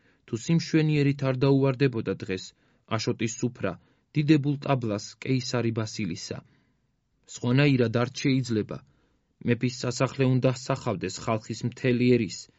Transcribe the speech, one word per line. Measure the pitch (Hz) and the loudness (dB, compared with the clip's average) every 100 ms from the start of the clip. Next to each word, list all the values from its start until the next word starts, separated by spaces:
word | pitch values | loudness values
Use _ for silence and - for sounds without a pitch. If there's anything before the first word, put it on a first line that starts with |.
| _ _ - | _ _ -8
თუ | 113 | -6
სიმშვენიერით | - 165 165 160 156 151 139 139 | 0 0 2 2 4 4 2 2
არ | 135 127 | 0 2
დაუვარდებოდა | 139 139 135 123 135 113 95 95 | 4 4 4 2 0 0 -4 -4
დღეს | - 92 - - _ _ _ | -4 -6 -8 -18 _ _ _
აშოტის | 113 - 120 117 | -2 -2 -2 -4
სუფრა, | - 123 - 98 87 _ _ _ | -2 -6 -4 -6 -6 _ _ _
დიდებულ | 147 151 156 143 143 | -2 4 4 2 -2
ტაბლას | 139 135 117 104 - - | 0 0 0 -4 -6 -10
კეისარი | - 131 127 123 117 | -2 -2 -2 -2 -2
ბასილისა. | 113 110 - 101 87 - - - _ _ _ _ _ _ _ _ | -2 -4 -6 -6 -8 -10 -12 -14 _ _ _ _ _ _ _ _
სხვანაირად | - 123 131 143 131 117 113 | -6 0 4 4 4 2 0
არ | 120 | -2
შეიძლება. | - 147 135 117 110 101 - - _ _ _ _ _ | -2 0 0 0 -2 -2 -8 -14 _ _ _ _ _
მეფის | - 117 127 - | -2 0 -2 -4
სასახლე | 127 123 131 - 131 | -6 -2 -2 0 2
უნდა | 131 131 | 4 2
სასახავდეს | 127 - 135 - 98 90 - | 0 -4 -4 -4 -4 -4 -6
ხალხის | - 110 - 113 | -4 -4 -4 -6
მთელი | 120 - 131 120 123 | -6 -2 0 2 4
ერის, | 123 101 - - | 4 2 -6 -16